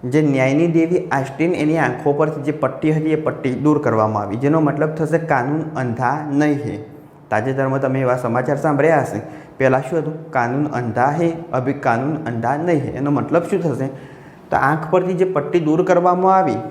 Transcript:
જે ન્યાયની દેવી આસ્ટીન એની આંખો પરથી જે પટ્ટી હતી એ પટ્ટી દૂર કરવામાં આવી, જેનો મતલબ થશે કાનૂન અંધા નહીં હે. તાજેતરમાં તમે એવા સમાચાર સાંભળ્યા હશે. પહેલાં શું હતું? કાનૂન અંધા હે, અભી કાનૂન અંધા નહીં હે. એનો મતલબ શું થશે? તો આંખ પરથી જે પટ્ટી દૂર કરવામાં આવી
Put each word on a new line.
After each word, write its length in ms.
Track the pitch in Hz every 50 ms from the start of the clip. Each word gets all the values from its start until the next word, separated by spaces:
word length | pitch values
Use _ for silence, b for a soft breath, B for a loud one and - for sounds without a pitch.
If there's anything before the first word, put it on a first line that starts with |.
| -
જે 180 | 127 123 151 156
ન્યાયની 440 | 147 135 135 131 131 135 151 170
દેવી 420 | 175 160 165 165 165 175 180 - -
આસ્ટીન 460 | 135 139 131 131 - - 156 170 185
એની 240 | - 147 151 156 165
આંખો 340 | 147 123 123 - - 147 143
પરથી 300 | 143 156 151 156 - 135
જે 100 | 143 147
પટ્ટી 400 | 147 - 127 - - - 156 156
હતી 180 | 156 151 160
એ 60 | 160
પટ્ટી 380 | 156 156 - - - - 135 127
દૂર 280 | 120 135 151 151 147 147
કરવામાં 400 | 127 113 110 107 110 110 104 104
આવી, 140 | 101 98
જેનો 240 | 120 135 143 156 165
મતલબ 340 | 156 147 135 151 156 156 156
થશે 240 | 160 160 151 156 165
કાનૂન 420 | 160 160 151 131 120 135 147 160 156 156 -
અંધા 500 | 123 131 123 113 - 127 123 135 156 151 151
નહીં 240 | 139 143 151 151 147
હે. 240 | 131 - 110 92 104 - - - - - - - - - -
તાજેતરમાં 500 | 107 107 113 135 135 135 135 135 131 131
તમે 200 | 135 131 131 135
એવા 160 | 135 123 123
સમાચાર 400 | 131 127 120 117 123 127 - 143
સાંભળ્યા 440 | 139 - 160 147 139 143 160 165 147
હશે. 200 | 127 - - 104 - B B B B B B -
પહેલાં 240 | 135 131 131 135 139 -
શું 80 | 175 165
હતું? 320 | 147 156 156 - - -
કાનૂન 340 | - 131 120 120 123 139 147
અંધા 500 | 143 139 127 123 117 107 117 123 139 147 165
હે, 120 | 170 170 165 165 - - -
અભી 200 | 127 120 135 139
કાનૂન 420 | 143 - 131 117 117 131 143 160
અંધા 420 | 139 - 120 117 113 117 120 139
નહીં 200 | 147 165 180 170
હે. 140 | 147 127 117
એનો 200 | - 123 139 143
મતલબ 320 | 147 131 110 - 143 170 170
શું 180 | - 208 185
થશે? 260 | 170 165 127 110 131 135 135 B B B B B B B B B B -
તો 60 | -
આંખ 340 | - 135 135 151 160 - -
પરથી 220 | 185 185 180 180 190
જે 120 | 170 190
પટ્ટી 360 | 185 - 147 143 - - 175
દૂર 240 | 160 151 156 160 180
કરવામાં 520 | 185 180 175 175 180 180 180 190 190 190
આવી 180 | 190 190 - 113 110 120 -